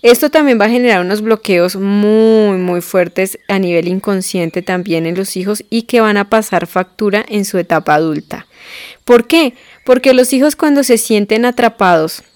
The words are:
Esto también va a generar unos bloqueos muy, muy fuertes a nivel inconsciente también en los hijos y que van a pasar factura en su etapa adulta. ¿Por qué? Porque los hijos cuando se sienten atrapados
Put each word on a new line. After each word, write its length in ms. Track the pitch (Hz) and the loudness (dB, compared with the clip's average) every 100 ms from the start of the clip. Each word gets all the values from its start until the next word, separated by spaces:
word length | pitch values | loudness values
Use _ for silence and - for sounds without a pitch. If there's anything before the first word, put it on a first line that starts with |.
Esto 280 | 240 240 302 | 4 2 2
también 300 | 311 294 233 | 2 2 2
va 60 | |
a 40 | 214 | 2
generar 320 | 240 247 190 | 2 2 0
unos 200 | 180 208 | 0 -4
bloqueos 540 | 214 214 - 175 180 | -2 -2 0 0 0
muy, 800 | 190 196 202 208 220 220 220 208 185 | -2 -2 0 2 2 4 4 2 0
muy 220 | 180 175 | -2 -4
fuertes 580 | - 190 175 - 190 - - | -2 -2 -2 -2 -6 -6 -6
a 100 | 196 | -2
nivel 280 | 180 170 175 | 0 -2 -2
inconsciente 760 | 185 208 190 185 185 170 185 | -4 -2 -4 -4 -4 -4 -6
también 440 | 180 180 190 165 | -4 -6 -2 -4
en 100 | 165 | -2
los 200 | 175 196 | -4 -6
hijos 280 | 185 190 214 - | -6 -6 -6 -4
y 140 | 226 | -6
que 160 | 226 240 | 0 0
van 160 | 220 | 2
a 140 | 202 202 | 0 0
pasar 380 | 220 208 180 170 | -2 0 -4 -2
factura 580 | 185 180 - 208 202 - | -6 -6 -4 -2 -2 -4
en 160 | 208 | -6
su 140 | 196 185 | -2 -4
etapa 380 | 170 160 - | -2 -2 0
adulta. 520 | 151 160 151 - - - _ - - - - | 0 0 -4 -8 -16 -16 _ -20 -20 -20 -14
¿Por 240 | - 240 233 | 2 2 4
qué? 280 | 330 277 247 - - | 0 0 -4 -20 -10
Porque 280 | - 254 269 | 0 2 4
los 180 | 254 247 | 4 2
hijos 240 | 262 294 | 2 0
cuando 280 | 294 302 285 | 0 0 2
se 140 | 269 226 | 2 0
sienten 460 | - 214 208 220 | 2 0 0 0
atrapados 800 | 247 247 240 226 190 170 160 - _ | 0 0 -2 0 2 2 0 -6 _